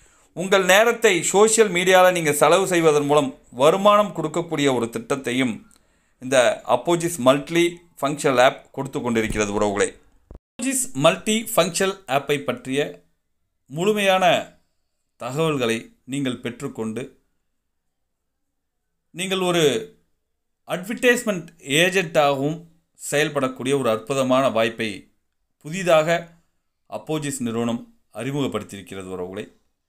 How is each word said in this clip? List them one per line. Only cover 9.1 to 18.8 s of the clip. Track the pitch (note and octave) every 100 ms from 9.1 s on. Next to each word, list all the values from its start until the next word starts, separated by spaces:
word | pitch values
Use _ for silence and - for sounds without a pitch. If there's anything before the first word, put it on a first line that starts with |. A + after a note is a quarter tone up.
| A2+ A2 G#2+ G#2
உறவுகளே. | G2+ G#2 G2+ F#2 - _ _ _
அப்போஜிஸ் | - _ - B3 C4 -
மல்டி | C3 D#3 F#3 - G#3+ A3+ -
ஃபங்க்ஷனல் | F3 E3 F#3+ F#3+ -
ஆப்பை | C3+ C#3 D3
பற்றிய | C3+ A#2+ B2+ C3+ D#3 - _ _ _ _ _ _ _
முழுமையான | C#3+ F#3+ G#3 G3 F#3+ F3+ B2+ F#2 _ _ _ _ _ _ _
தகவல்களை | A#2 C3+ D#3+ C#3+ A#2+ A2+ - _ -
நீங்கள் | C#3 C3 A#2+
பெற்றுக்கொண்டு, | B2 A2+ C#3 - A2 A2 C3+ _ _ _ _ _ _ _ _ _ _ _ _ _ _ _ _ _